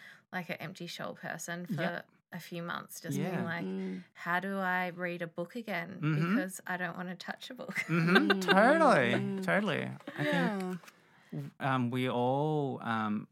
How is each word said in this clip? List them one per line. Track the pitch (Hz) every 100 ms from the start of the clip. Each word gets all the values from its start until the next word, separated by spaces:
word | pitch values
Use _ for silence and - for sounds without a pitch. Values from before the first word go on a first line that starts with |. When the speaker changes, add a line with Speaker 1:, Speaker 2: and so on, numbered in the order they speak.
| - - _
Speaker 1:
like | 185 165
an | -
empty | 156 190 175
shell | - -
person | - - 165 - 175 175
for | 170
Speaker 2:
Yep. | 175 175 - _ _
Speaker 1:
a | 175
few | - 170
months, | 170 - - -
just | - 185
being | 190
Speaker 2:
Yeah. | 175
Speaker 1:
like, | 175 170 190
Speaker 3:
Mm. | 190 190 185 -
Speaker 1:
"How | - 170 175
do | 190 196
I | 185 180 180
read | 175 180 175
a | 170
book | 175 170 240
again? | 214 170 - -
Speaker 2:
Mm-hmm. | 156 151 170
Speaker 1:
Because | 226 190 - -
I | 180
don't | 175 170
wanna | 180 175
touch | - - -
a |
book." | 254 -
<laughs> | - -
Speaker 2:
Mm-hmm. | 165 165 185
Speaker 3:
Mm. | 302 190
Speaker 2:
Totally. | - 202 233 320 294 170 120
Speaker 3:
Mm. | 127 131 190
Speaker 2:
Totally. | 190 175 208 131 131 131 - -
I |
Speaker 3:
Yeah. | 294 277 240 196
Speaker 2:
think, | 185 180 - - _ _ _ 151 139 -
um, | 135 131 120
we | 127 127
all, | 123 123 139 156 151 139 117
um, | 117 113 107 104 -